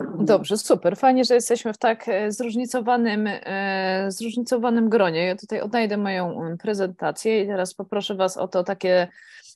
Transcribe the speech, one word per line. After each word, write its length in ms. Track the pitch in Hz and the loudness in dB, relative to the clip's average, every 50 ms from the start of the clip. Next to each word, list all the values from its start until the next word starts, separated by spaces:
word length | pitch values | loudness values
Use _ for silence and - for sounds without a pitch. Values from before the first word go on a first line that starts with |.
| - - - - | -10 -8 -4 0
Dobrze, 380 | 208 - 202 180 147 160 202 | 2 4 4 4 2 0 -2
super. 400 | 220 - - 262 175 - 175 196 | -2 2 2 2 2 4 2 2
Fajnie, 280 | - 277 262 254 254 254 | 4 4 6 6 6 4
że 80 | - 247 | 4 4
jesteśmy 400 | 240 233 - 240 233 - 220 208 | 2 2 2 -2 -2 -2 -4 -4
w 40 | |
tak, 320 | - - 226 220 226 - 233 | 0 0 0 0 -2 -2 -2
e, 220 | 196 196 214 214 | -2 -2 -2 -2
zróżnicowanym, 960 | 208 - 240 233 220 240 254 240 - 254 214 240 247 240 233 220 208 214 214 | -4 -4 -4 -4 -2 -4 -2 -2 -4 -2 0 2 2 2 2 2 2 0 0
e, 800 | 208 196 - - - 196 196 196 196 190 190 190 190 190 190 196 | -2 -4 -6 -6 -6 -4 -4 -2 -2 -2 0 0 0 0 0 -2
zróżnicowanym 800 | 196 190 - 226 233 226 247 233 - 254 233 233 240 233 233 226 220 | -4 -4 -6 -8 -6 -4 -6 -2 -2 0 0 2 2 2 2 4 4
gronie. 360 | 220 226 190 175 160 165 175 | 4 4 4 2 2 0 0
Ja 100 | 185 185 | -2 -2
tutaj 260 | 208 - - 220 - | -4 -8 -8 -6 -6
odnajdę 360 | - 208 240 240 220 202 202 | -4 -2 -2 0 0 0 -2
moją, 440 | 208 202 196 190 185 180 170 - - | -2 -2 -2 -2 -2 -4 -4 -6 -6
mm, 160 | 165 165 170 | -8 -8 -8
prezentację 840 | 170 - 220 208 196 190 185 180 - 170 151 156 - - 220 220 214 202 | -6 -4 -4 -2 -2 -2 -4 -4 -4 -4 -4 -4 -2 -2 0 0 2 0
i 40 | |
teraz 260 | 202 202 185 185 180 - | 0 -2 -2 -4 -4 -6
poproszę 420 | - - - 208 202 190 196 202 | -10 -8 -6 -4 -4 -4 -4 -2
Was 220 | 185 190 185 - | 0 -2 0 -2
o 100 | - 190 | -4 -6
to 160 | 185 - 185 180 | -2 -2 -2 -2
takie, 440 | 202 190 - - 185 180 180 175 180 - - - - - - - - - | -2 -4 -2 0 2 4 4 2 0 -4 -14 -20 -20 -20 -20 -20 -20 -20